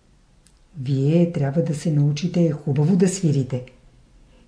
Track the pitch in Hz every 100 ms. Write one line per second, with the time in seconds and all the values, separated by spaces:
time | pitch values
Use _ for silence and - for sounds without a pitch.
0 | _ _ _ _ _ _ _ 160 127 135
1 | 139 170 170 143 135 160 165 147 170 147
2 | 147 147 180 180 165 147 156 139 151 180
3 | 185 - 160 135 123 127 - - - _
4 | _ _ _ _